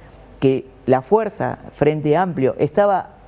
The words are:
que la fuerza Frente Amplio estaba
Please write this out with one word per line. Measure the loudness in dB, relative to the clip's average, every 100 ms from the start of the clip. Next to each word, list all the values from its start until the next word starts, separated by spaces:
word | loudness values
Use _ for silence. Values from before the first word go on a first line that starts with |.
| -20 -20 -20 -2
que | 0 0 -6 -12 0
la | 0
fuerza | 2 0 0 -6 -8 -8 -14
Frente | -2 0 0 0 0
Amplio | 0 0 -2 0
estaba | -2 0 0 0 -4 -16